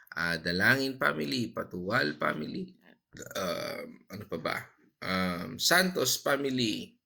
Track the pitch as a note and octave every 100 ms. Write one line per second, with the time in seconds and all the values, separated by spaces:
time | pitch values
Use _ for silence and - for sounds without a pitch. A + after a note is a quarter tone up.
0 | - - E2+ E2 E2+ F2+ G#2+ C3+ C3+ C3
1 | C#3+ D#3 D3 C3+ A2+ - F2 F2+ F2+ A#2+
2 | G#2 - D2+ D2+ D2+ - F#3 - - -
3 | _ - - - F#2 E2 - - D#2 -
4 | _ G#2 G#2 E2+ - - - _ _ _
5 | D#2+ F#2 F#2 F2 F#2+ G2 - E3+ F#3 F3+
6 | C3 - D3+ C#3 C#3 B2+ A2+ G2+ F#2+ -